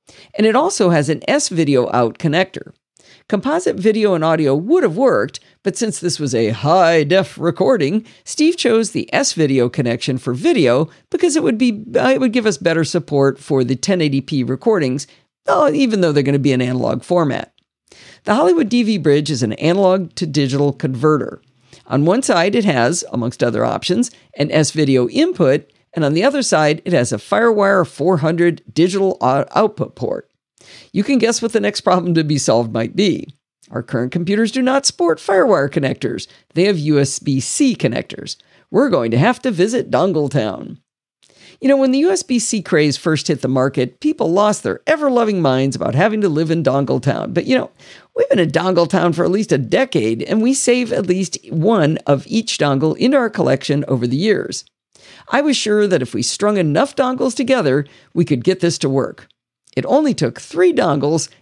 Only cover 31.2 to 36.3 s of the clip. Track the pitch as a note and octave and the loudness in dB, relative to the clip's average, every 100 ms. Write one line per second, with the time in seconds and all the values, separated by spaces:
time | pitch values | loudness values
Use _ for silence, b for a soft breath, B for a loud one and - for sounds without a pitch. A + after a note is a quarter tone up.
31.2 | A3+ A3+ A3+ A3 G#3 - - F3+ F3 E3 | 2 -2 -2 0 -2 -2 0 0 2 0
32.2 | D3+ D3 - A#2 A#2 A2+ A2+ - G3+ C#3 | 0 0 2 0 0 -4 -4 0 0 0
33.2 | - - _ _ _ A#2+ A#2+ A#2+ B2 E3+ | -6 -18 _ _ _ -10 -6 -4 -4 -4
34.2 | E3+ G#3 A3+ C4 B3+ C4+ - - E4+ D#4 | -2 0 0 0 0 0 -2 -2 0 0
35.2 | - G4 C#4 F3 C3+ D3+ C#3 - A#2+ - | 0 2 4 2 2 0 -2 -4 -6 -6
36.2 | - | -10